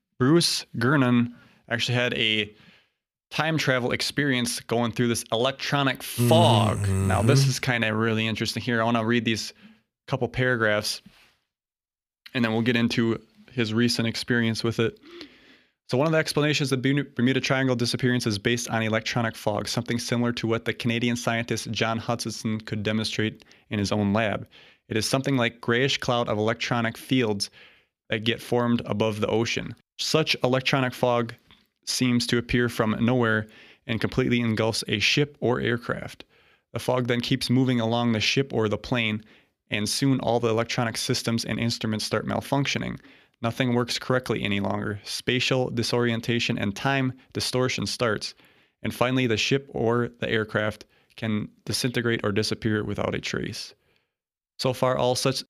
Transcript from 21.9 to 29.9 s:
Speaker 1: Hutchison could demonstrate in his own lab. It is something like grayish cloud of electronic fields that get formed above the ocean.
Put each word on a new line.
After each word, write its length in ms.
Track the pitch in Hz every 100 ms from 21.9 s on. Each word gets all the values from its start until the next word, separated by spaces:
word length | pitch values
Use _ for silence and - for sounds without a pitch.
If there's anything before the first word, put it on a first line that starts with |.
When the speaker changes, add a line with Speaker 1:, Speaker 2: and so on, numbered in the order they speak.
| 117
Speaker 1:
Hutchison 600 | - 120 113 - 110 110
could 220 | - 110
demonstrate 640 | 104 110 107 - 107 - - - -
in 80 | 107
his 140 | 98
own 200 | 107 101
lab. 340 | 107 107 113 - - - _ -
It 80 | 110
is 100 | -
something 300 | 135 143 131
like 240 | 117 -
grayish 380 | - 120 139 -
cloud 300 | - 120 120
of 100 | 107
electronic 580 | 110 117 - 120 113 -
fields 540 | - 131 110 101 - - - _ _ _ -
that 140 | 113
get 160 | 113 110
formed 380 | - 120 120 117 120
above 340 | 104 110 104
the 60 | 110
ocean. 460 | 110 117 - - - _